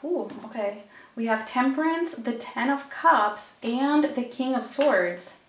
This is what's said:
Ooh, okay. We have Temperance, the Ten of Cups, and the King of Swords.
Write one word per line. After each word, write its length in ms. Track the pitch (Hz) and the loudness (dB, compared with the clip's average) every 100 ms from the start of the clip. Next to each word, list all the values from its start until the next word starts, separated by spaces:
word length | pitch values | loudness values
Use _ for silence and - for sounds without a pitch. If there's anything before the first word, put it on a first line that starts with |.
| 294 339 | -2 -4
Ooh, 140 | 208 - 220 | -4 -10 -12
okay. 380 | 226 202 208 - - - - | -4 -4 -4 -16 -20 -18 -6
We 120 | 226 | 0
have 180 | 220 - | 0 0
Temperance, 680 | 254 269 269 320 330 339 - | 2 2 2 0 0 -2 -4
the 180 | 240 | -6
Ten 380 | 226 - - 247 | -6 -6 -4 -2
of 180 | 277 - | -2 -4
Cups, 680 | - 330 277 214 208 - - | 0 4 6 4 -2 -10 -6
and 420 | 226 240 277 302 285 - | -4 0 4 4 4 0
the 80 | |
King 320 | 240 - 262 254 | -6 -4 0 0
of 100 | 226 | -2
Swords. 720 | - 285 202 175 175 - - | 2 4 6 2 -4 -12 -16